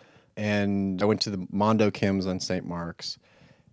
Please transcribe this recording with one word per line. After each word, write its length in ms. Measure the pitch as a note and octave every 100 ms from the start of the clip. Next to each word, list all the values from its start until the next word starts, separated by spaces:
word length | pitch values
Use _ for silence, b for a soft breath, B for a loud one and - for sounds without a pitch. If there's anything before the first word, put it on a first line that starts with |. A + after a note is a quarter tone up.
| b b b -
And 640 | G#2+ G#2 G2+ G2 G2 F#2
I 20 |
went 160 | G#2 G#2
to 80 | -
the 160 | G2 F2+
Mondo 400 | G2 G#2+ A2 G#2+
Kim's 360 | - G2+ G2 F#2
on 140 | F#2
Saint 260 | - F#2 -
Mark's, 520 | F2 E2+ - - - b b b b b